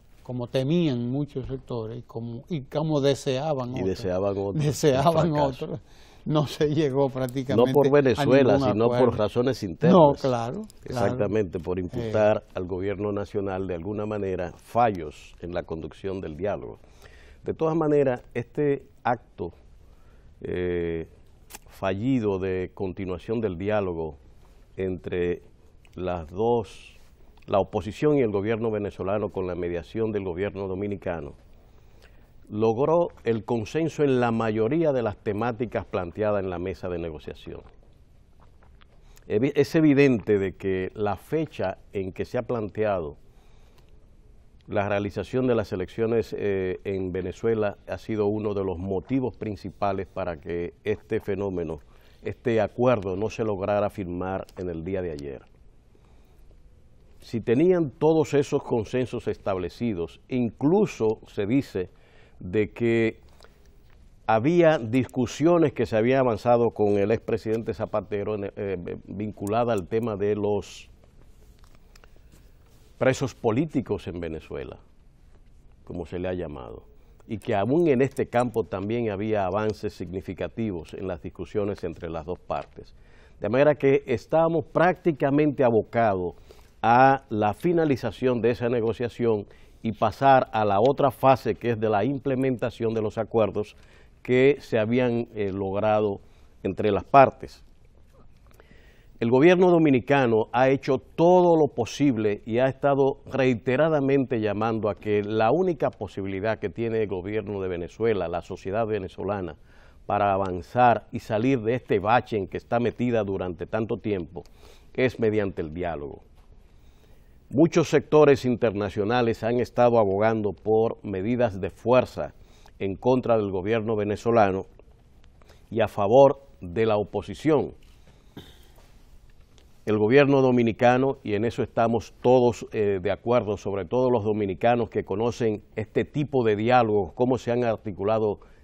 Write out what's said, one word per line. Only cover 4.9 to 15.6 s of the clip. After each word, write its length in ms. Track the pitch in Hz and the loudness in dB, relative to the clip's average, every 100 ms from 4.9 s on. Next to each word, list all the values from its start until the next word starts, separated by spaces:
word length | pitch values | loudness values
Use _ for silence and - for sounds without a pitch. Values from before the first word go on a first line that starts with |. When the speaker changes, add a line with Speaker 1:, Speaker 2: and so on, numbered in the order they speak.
| 131 170 160 156 | 2 2 0 0
Speaker 2:
el 60 | |
fracaso. 320 | 147 139 131 | 0 -2 -4
Speaker 1:
otros, 160 | 156 - - - - - | -10 -12 -14 -20 -20 -14
no 220 | - 151 135 | -2 -2 -2
se 280 | - 151 | -2 -2
llegó 360 | 156 147 131 139 | 0 0 0 -2
prácticamente 600 | 127 131 131 127 123 127 | -2 -6 -6 -2 2 4
Speaker 2:
No 40 | |
por 120 | 139 135 | 4 6
Speaker 1:
a 20 | |
Speaker 2:
Venezuela, 640 | 147 131 113 127 135 127 | 6 4 2 4 6 6
Speaker 1:
ningún 180 | 104 131 | 4 2
Speaker 2:
sino 140 | 107 117 | 2 2
por 80 | 120 | 4
Speaker 1:
acuerdo. 200 | 123 101 | 2 2
Speaker 2:
razones 440 | 107 120 123 123 | -2 0 -2 -2
Speaker 1:
No, 60 | 101 | -6
Speaker 2:
internas. 500 | 82 160 185 147 139 | 0 6 8 8 6
Speaker 1:
claro, 420 | 139 120 117 190 | -2 -2 -4 -8
claro. 40 | 220 - | -12 -16
Speaker 2:
Exactamente, 760 | - 123 104 127 101 107 95 90 | -8 -2 -2 0 -2 0 -2 -4
por 180 | 82 92 | -6 -4
Speaker 1:
Eh. 40 | |
Speaker 2:
imputar 600 | 90 120 113 107 107 107 - | -4 -6 -2 2 2 2 -4
al 100 | 95 90 | -10 -8
gobierno 460 | 92 98 95 104 | -6 -4 -4 -4
nacional 540 | 101 101 104 98 95 95 | -4 -4 -4 -4 -4 -6
de 80 | |
alguna 320 | 85 90 107 107 | -6 -6 -6 -6
manera 460 | 107 98 90 85 - | -4 -4 -4 -6 -10
fallos 800 | - 117 120 92 78 - - - | -4 0 0 0 -8 -14 -20 -16
en 120 | 87 | -10
la 120 | 87 | -8